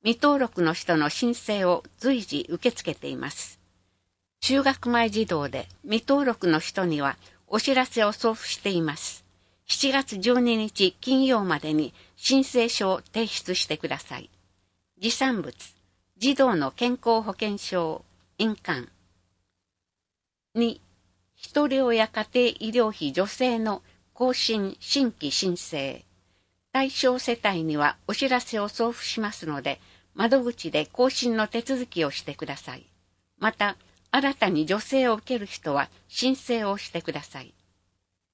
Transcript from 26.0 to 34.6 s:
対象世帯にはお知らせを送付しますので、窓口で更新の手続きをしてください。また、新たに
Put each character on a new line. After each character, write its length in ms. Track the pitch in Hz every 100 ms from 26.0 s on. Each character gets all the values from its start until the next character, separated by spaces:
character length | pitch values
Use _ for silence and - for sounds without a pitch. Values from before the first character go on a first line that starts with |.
| _ _ _ _ _ _ _
対 160 | 262 269
象 300 | - 254 254
世 200 | - 233
帯 200 | 208 180
に 140 | 160 147
は 200 | 147 - -
お 80 | -
知 140 | 269
ら 120 | 254
せ 180 | - 220
を 100 | 208
送 220 | - 233
付 140 | 233 -
し 140 | -
ま 120 | 214
す 140 | - 160
の 160 | 143
で、 180 | 131 135 - - _
窓 300 | - 226 269
口 280 | 240 233 170
で 140 | 151 151
更 240 | - 254
新 280 | - 247 226
の 100 | 214
手 140 | 226
続 240 | 233 269 247
き 200 | 170 147
を 60 |
し 100 | -
て 140 | - 143
く 100 | 147
だ 120 | 139
さ 180 | - 123
い。 100 | _ _ _ _ _ _
ま 160 | 220
た、 240 | - 202 185 _ _ _
新 220 | 262 269
た 160 | 277 202
に 180 | 156